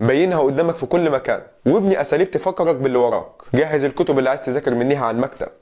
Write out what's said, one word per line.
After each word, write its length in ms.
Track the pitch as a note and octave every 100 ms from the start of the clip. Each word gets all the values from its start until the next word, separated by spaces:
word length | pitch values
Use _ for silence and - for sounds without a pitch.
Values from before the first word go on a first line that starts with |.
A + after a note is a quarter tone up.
بينها 400 | A2+ C3+ F#3 E3+
قدامك 360 | C3+ C#3 E3+ E3
في 100 | C3
كل 240 | E3+ D#3+
مكان، 300 | C3+ - A2 - _ -
وابني 340 | F#3 G3 F#3+
اساليب 300 | C#3+ D3 F#3+
تفكرك 460 | E3 F#3+ F#3 E3+ C#3
باللي 220 | C3+ B2
وراك. 280 | A#2+ G#2+ - - -
جهز 300 | B2 D#3 D3+
الكتب 340 | C#3 - E3+ C#3
اللي 120 | C3
عايز 120 | C#3
تذاكر 320 | - B2+ -
منيها 320 | A#2+ B2 C#3+ A#2
على 80 |
المكتب، 340 | A2+ C3+ - - -